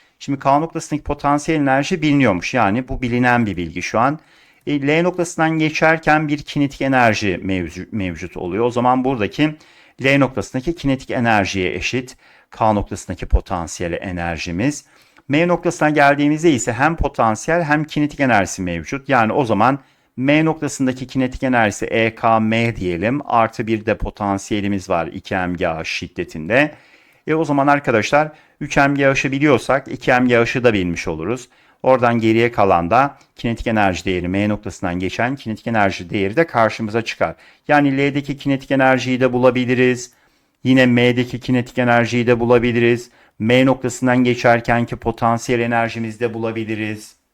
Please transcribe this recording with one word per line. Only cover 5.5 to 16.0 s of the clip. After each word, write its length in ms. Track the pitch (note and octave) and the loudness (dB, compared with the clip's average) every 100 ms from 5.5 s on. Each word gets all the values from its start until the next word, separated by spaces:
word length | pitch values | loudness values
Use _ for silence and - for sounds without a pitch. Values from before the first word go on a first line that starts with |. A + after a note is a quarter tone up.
geçerken 800 | D#3+ D#3 D#3 D#3+ D#3+ - D#3 D#3 | 2 0 2 2 2 2 0 0
bir 100 | D3 | -4
kinetik 440 | - D3 C#3+ - | -4 -2 -2 -2
enerji 580 | C3+ C3 A#2 G#2 G#2 F2+ | 0 4 4 2 -2 -2
mevzu-, 460 | F#2+ F#2 E2+ F2+ F2+ | -2 -4 -4 -10 -10
mevcut 440 | A2 F#2 E2 F2+ - | -6 -6 -6 -12 -10
oluyor. 280 | F2+ F#2+ | -6 -2
O 60 | A#2+ | 0
zaman 340 | A#2+ B2 B2+ | 2 2 2
buradaki 500 | B2+ C3 G2 - D3+ D3+ _ _ _ _ | 0 -2 -4 0 -2 -2 _ _ _ _
L 140 | C3 C#3 | 2 4
noktasındaki 580 | B2+ G#2+ - C3 D3 E3 | 2 0 -6 -6 -6 -4
kinetik 340 | C#3 C3+ - | -2 -2 -4
enerjiye 640 | A2+ A#2 G#2+ F#2 G2 F2+ | -2 2 2 0 -2 -4
eşit 420 | F2+ - B2+ B2+ - _ _ _ | -4 -4 -6 -8 -16 _ _ _
K 220 | - A2+ | -2 2
noktasındaki 540 | G#2 - G2+ - F2+ - | 2 -2 -10 -10 -10 -2
potansiyel 680 | F2+ - F#2 E2 - F2 | -2 0 -6 -6 -6 -6
enerjimiz. 920 | E2+ G2 F2 E2+ D#2+ F#2 E2+ C3 D3 - _ _ _ - | -4 -6 -6 -6 -6 -6 -2 -2 -4 -14 _ _ _ -4
M 200 | C#3+ F3 | 0 0
noktasına 420 | F3 F3 - D3+ | 0 -2 0 0
geldiğimizde 600 | D3+ | 4